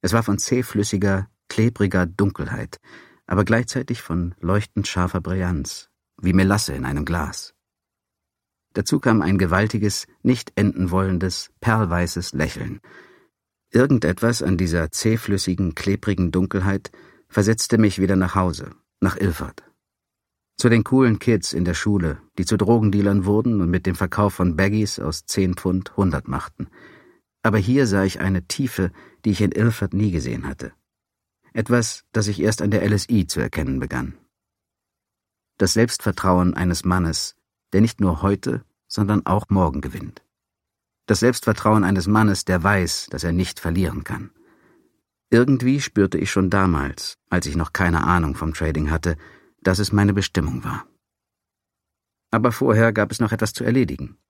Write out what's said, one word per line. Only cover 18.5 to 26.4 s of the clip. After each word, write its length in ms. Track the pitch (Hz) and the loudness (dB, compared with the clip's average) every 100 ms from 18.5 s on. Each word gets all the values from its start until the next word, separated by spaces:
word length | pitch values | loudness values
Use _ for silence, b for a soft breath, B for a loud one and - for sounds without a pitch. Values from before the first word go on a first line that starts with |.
| 92 - - _ _ | -2 -10 -18 _ _
nach 160 | 92 - | -2 0
Ilford. 460 | 98 82 69 - _ _ _ _ _ _ _ _ _ - | -2 -2 -8 -12 _ _ _ _ _ _ _ _ _ -6
Zu 120 | 120 | 0
den 140 | 113 | 0
coolen 360 | - 131 127 107 | 2 2 2 2
Kids 340 | - 110 - | 0 -2 -2
in 120 | - | -4
der 100 | 90 | -4
Schule, 460 | 87 104 101 82 71 _ - | -2 -2 0 -2 -4 _ -8
die 80 | |
zu 120 | 90 104 | -2 0
Drogendealern 680 | 101 117 107 101 101 101 | 2 4 4 2 2 2
wurden 360 | 95 104 131 107 | 2 0 0 0
und 100 | 87 | 0
mit 160 | 87 95 | 0 -2
dem 80 | |
Verkauf 400 | 90 90 - 104 | -2 -2 0 0
von 220 | - 90 78 | 2 -2 2
Baggies 420 | 98 107 104 - | 0 0 -2 -4
aus 260 | 78 82 | -6 -8
zehn 300 | - - 95 | -6 -2 -2
Pfund 420 | 87 92 92 - - | -2 -2 -2 -4 0
hundert 320 | 95 69 - | 0 0 -4
machten. 400 | 65 | -8